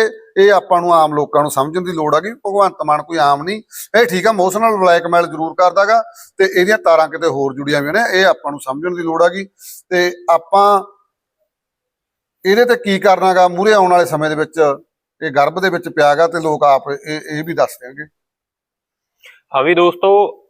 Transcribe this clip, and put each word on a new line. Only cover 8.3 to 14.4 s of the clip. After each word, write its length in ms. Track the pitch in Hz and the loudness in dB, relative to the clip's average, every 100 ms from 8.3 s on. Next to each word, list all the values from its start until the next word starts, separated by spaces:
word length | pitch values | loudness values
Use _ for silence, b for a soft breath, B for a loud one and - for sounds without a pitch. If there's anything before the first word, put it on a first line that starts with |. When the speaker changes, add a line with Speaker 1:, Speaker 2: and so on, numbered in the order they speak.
| 160 147 | 0 -4
Speaker 1:
ਨੂੰ 100 | 143 | -10
ਸਮਝਣ 340 | 135 139 180 | -10 -8 -6
ਦੀ 80 | 175 | -6
ਲੋੜ 200 | 165 165 | -4 0
ਆ 60 | 175 | 0
ਗੀ। 160 | 185 196 _ B B _ | 0 -10 _ B B _
ਤੇ 240 | 180 180 175 - | -2 -2 -2 -2
ਆਪਾਂ 540 | 170 - 196 202 196 190 _ _ _ _ _ _ _ _ _ _ _ _ _ _ _ 185 | -2 0 2 4 2 -2 _ _ _ _ _ _ _ _ _ _ _ _ _ _ _ 0
ਇਹਦੇ 180 | 208 | 2
ਤੇ 120 | 247 240 | 2 0
ਕੀ 220 | 202 190 | -2 0
ਕਰਨਾ 360 | 202 180 185 | 2 2 2
ਗਾ 140 | 185 180 | 2 2
ਮੂਹਰੇ 240 | 175 202 | 2 2
ਆਉਣ 180 | 214 180 | 2 4
ਵਾਲੇ 140 | 180 | 2
ਸਮੇਂ 260 | 170 156 156 | 2 -2 -4
ਦੇ 60 | |
ਵਿੱਚ, 480 | 151 | -4